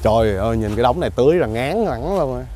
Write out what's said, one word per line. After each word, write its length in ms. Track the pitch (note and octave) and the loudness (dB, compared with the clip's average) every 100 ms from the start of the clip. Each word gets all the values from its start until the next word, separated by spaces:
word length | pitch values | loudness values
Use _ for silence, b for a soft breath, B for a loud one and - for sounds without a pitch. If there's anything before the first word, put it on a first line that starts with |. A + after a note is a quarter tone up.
Trời 340 | A2 A2+ A2+ G2 | 2 2 2 0
ơi, 200 | A2 A2+ | 0 0
nhìn 180 | A2 G#2 | -2 0
cái 80 | |
đống 160 | B2 C#3 | 0 2
này 100 | C3 | -2
tưới 260 | - C3 F3 | 2 2 4
là 120 | B2 | 0
ngán 300 | A2 C3+ G3 | -2 -2 -2
lắm 240 | G#3 A#2 | -2 -2
luôn 360 | C#3+ G3 C#3+ B2 | -4 -2 -2 -4
á. 60 | B2+ | -10